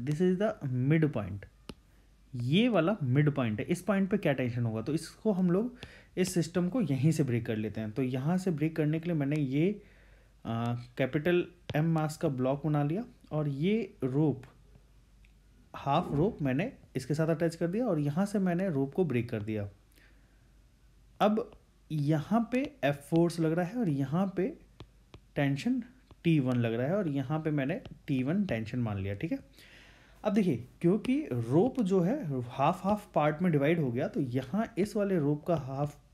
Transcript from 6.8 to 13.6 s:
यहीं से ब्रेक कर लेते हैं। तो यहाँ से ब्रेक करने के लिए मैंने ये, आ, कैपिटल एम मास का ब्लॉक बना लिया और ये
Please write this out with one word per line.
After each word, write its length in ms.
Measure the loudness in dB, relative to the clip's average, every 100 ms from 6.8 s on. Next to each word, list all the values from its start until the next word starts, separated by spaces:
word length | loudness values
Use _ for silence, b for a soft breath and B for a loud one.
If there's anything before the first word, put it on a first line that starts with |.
यहीं 300 | 0 2 4
से 120 | 4
ब्रेक 220 | 2 0 -2
कर 100 | -2
लेते 240 | -4 -4
हैं। 100 | -6
तो 120 | -4
यहाँ 340 | -2 -2 0 0
से 140 | 0
ब्रेक 240 | -2 -2 0
करने 240 | -2 -2
के 100 | -2
लिए 80 | -2
मैंने 200 | 0 0
ये, 320 | 0 2 2 0 B B B B B _ -6
आ, 280 | -4 -2 -4 -6 -2
कैपिटल 480 | 0 0 2 2 0 -8 -4 0
एम 180 | 2
मास 240 | 2 0 -2
का 120 | -2
ब्लॉक 360 | 0 0 0 0
बना 180 | 0
लिया 200 | 0 -2 -6 -14 -6
और 160 | -4 -2
ये 480 | 0